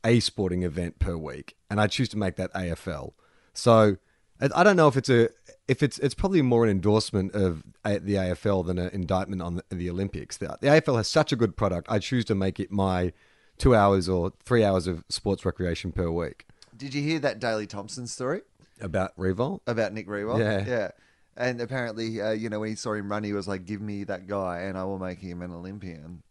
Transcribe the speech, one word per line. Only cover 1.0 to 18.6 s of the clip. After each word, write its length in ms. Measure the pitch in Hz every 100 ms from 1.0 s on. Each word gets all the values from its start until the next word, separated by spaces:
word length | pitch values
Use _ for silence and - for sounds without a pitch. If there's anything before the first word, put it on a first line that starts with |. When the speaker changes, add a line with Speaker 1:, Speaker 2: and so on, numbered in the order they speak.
Speaker 1:
per 160 | - 85
week, 400 | 76 67 - _ _
and 120 | 104
I 80 | 107
choose 200 | - 123
to 60 | 104
make 200 | 98 85
that 140 | 92
A 160 | 95 90
F 160 | 82 -
L. 280 | 73 - _ _ _ _
So 440 | - 123 113 107 95 _ _ _ _
I, 80 | 139
I 80 | -
don't 140 | 190 185
know 100 | 151
if 100 | 131
it's 140 | -
a, 200 | 120 113 _ - - -
if 160 | 131
it's, 160 | 143 -
it's 160 | 143
probably 280 | - 190 190
more 200 | 131 117
an 80 | 113
endorsement 640 | 98 95 107 - 101 92
of 300 | 104 95 80 - _
a, 140 | 107 101
the 160 | 95
A 160 | 98 92
F 160 | 90 107
L 160 | 95
than 160 | 87 90
an 120 | 90
indictment 500 | 98 85 92 98 95
on 140 | 85 87
the, 80 | -
the 200 | 90 87
Olympics. 460 | 90 98 - - -
The, 200 | 95 -
the 80 | 139
A 80 | 156
F 100 | 156
L 80 | 120
has 120 | 107
such 240 | 156 156
a 40 | 123
good 200 | 113 -
product. 320 | 101 87 -
I 80 | 110
choose 260 | - 127 113
to 100 | 98
make 240 | 95 90
it 100 | 95
my 420 | 101 95 92 90 - _ _ _ _
two 160 | 135
hours 340 | 113 101 98 87
or 240 | 92 85 -
three 180 | - 123
hours 240 | 104 95 87
of 160 | 82 _
sports 360 | - 104 95
recreation 460 | 92 - 87 85 92
per 180 | 80 85
week. 340 | 82 80 - - - _ 110
Speaker 2:
Did 180 | 135
you 80 | 143
hear 160 | 147 160
that 220 | 135 107
Daley 260 | 120 110 104
Thompson 400 | 101 104 - 120
story? 340 | - 127 180 _ _